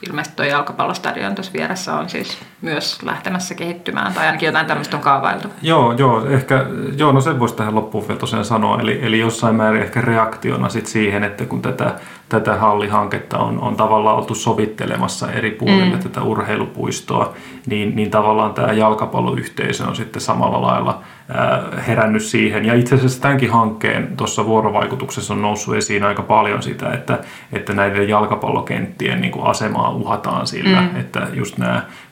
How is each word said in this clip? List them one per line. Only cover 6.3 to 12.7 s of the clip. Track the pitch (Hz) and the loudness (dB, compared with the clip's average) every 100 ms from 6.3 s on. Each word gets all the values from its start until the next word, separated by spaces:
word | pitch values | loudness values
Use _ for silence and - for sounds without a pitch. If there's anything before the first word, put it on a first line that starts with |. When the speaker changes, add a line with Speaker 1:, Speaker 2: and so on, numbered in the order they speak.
| 131 - 135 131 - - 143 | 0 4 2 2 -4 -4 2
Speaker 2:
joo, | 151 | 4
no | 135 | 6
sen | 160 135 | 4 2
voisi | 113 - | 0 0
tähän | 107 107 | 0 0
loppuun | 107 107 - | 0 -4 -4
vielä | - | -4
tosiaan | - 113 107 | -2 -2 0
sanoa, | 113 107 110 | 2 2 2
eli, | 110 117 | 0 0
eli | 113 113 | 2 2
jossain | 113 - 117 110 | 2 2 2 4
määrin | 110 110 | 4 2
ehkä | 107 120 | 0 0
reaktiona | 117 113 113 - 120 123 127 | 2 2 2 0 -2 0 -2
sit | 117 110 | -2 -2
siihen, | 110 104 101 | 0 2 0
että | 104 - 127 | -2 -4 -6
kun | 123 | -4
tätä, | 120 - 117 - - - - | -4 -2 -2 -4 -12 -18 -2
tätä | 117 117 101 | 0 2 2
hallihanketta | 107 | 4